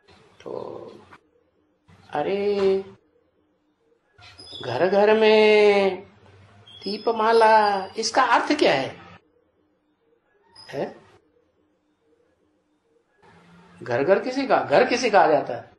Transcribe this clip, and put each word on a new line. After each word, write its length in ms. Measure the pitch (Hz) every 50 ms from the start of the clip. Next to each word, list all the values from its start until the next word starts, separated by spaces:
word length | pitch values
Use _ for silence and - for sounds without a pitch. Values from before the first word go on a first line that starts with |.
| _ _ _ _ _ _ _ _
तो 100 | - - - - - - - - - - - - - _ - - _ _ _ _ _ _ _ _ _ _ _ _ _ _ - _ _ - -
अरे, 720 | 147 151 170 196 202 202 202 202 202 196 190 190 190 196 - - _ _ _ _ _ _ _ _ _ _ _ _ _ _ _ _ _ _ _ _ _ _ _ _ _ - - - _ - - - - 120
घर 220 | 117 117 127 170 190
घर 260 | 202 196 202 208 214 220
में 840 | 220 214 220 214 214 214 214 208 208 208 202 202 196 190 185 185 202 - _ _ _ _ _ - - _ _ _ _ _ - -
दीपमाला, 1040 | - 190 208 208 - 233 226 220 214 226 226 226 220 220 220 214 208 208 202 190 190 - - -
इसका 260 | 226 - - 269 254
अर्थ 260 | 233 240 311 330 - 302 294
क्या 140 | 330 196 156
है? 220 | 135 131 120 - - - - - - _ _ _ _ _ _ _ _ _ _ _ _ _ _ _ _ _ _ _ _ _ _ _ _ _ _ _ - - -
हैं? 260 | - 143 180 - - - _ _ _ _ _ _ _ _ _ _ _ _ _ _ _ _ _ _ _ _ _ _ _ _ _ _ _ _ _ _ _ _ _ _ _ _ _ _ _ _ _ _ _ _ _ _ _ _ _ _ - _ _ _ _ -
घर 220 | - 120 120 123 143
घर 160 | 170 196 226
किसे 260 | 214 262 254 277 269 220
कहा, 160 | 185 139 127
घर 220 | 120 139 160 254
किसे 240 | - 269 226 254 226
कहा 180 | 202 185 160 156
जाता 280 | 156 - - - 120
है? 140 | - - - _